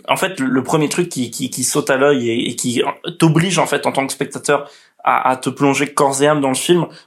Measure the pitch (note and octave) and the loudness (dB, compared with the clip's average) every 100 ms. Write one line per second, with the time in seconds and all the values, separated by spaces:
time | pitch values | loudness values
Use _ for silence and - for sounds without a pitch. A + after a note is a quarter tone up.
0 | - - F#3 F#3+ C3 C3 A#2+ D#3+ D3 - | -4 -2 -2 -2 -2 -2 0 0 0 0
1 | E3+ - A#2+ - B2+ - B2 D3+ C#3 C3 | -4 -4 -6 -6 -8 -4 -4 -2 0 2
2 | C#3+ C#3 A#2+ A#2 - B2 B2+ A#2+ C3+ - | 4 2 0 -2 -2 -4 -4 -2 -2 -4
3 | D#3 - E3 D#3 F#3+ E3 C#3 C#3 B2+ C3 | -8 2 4 4 2 0 0 -2 -2 -2
4 | C3+ - C#3 C3+ - C#3+ C#3+ - _ _ | -4 -4 -8 -6 0 0 -2 -18 _ _
5 | - B2 B2+ B2+ C3+ B2+ C#3 C3+ C#3+ - | 0 2 2 0 -2 0 2 2 0 2
6 | C#3 C3 D3 D3+ C3+ C3 - F3+ D#3 - | 2 4 2 4 0 0 2 2 2 -8